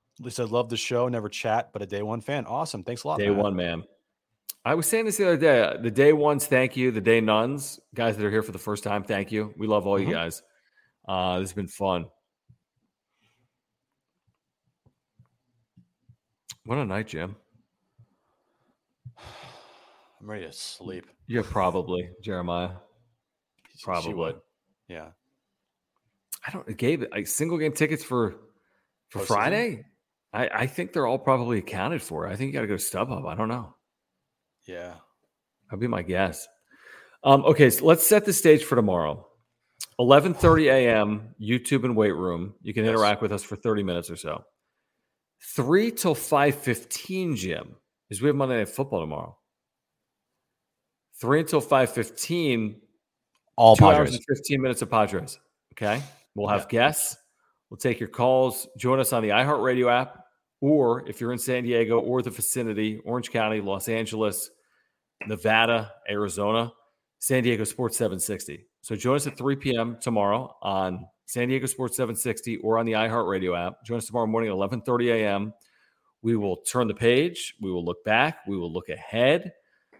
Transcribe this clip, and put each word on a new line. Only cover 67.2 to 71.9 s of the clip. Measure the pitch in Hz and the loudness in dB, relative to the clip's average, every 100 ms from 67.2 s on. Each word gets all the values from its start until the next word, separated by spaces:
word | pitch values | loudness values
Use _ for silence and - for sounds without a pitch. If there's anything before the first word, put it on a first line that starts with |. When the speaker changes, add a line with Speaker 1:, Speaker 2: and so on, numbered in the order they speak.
| - 127 | -2 0
Speaker 2:
Diego | 120 110 | 0 0
Sports | 101 - 117 | -4 -6 -6
seven | - 107 92 | -2 -4 -4
sixty. | - 95 - 71 _ _ | -6 -8 -12 -16 _ _
So | - 104 | -10 -4
join | 123 | 0
us | 143 143 | 0 -2
at | - | -4
three | 135 | -4
P | 139 135 117 | -2 -2 -2
M | 117 113 | -4 -6
tomorrow | 123 107 101 113 127 - | -2 0 2 0 -4 -8
on | 98 95 92 90 87 _ | -4 -2 -2 -6 -12 _
San | - 123 123 | -10 -4 -2
Diego | 131 131 | -2 -4
Sports | - 123 | -6 -6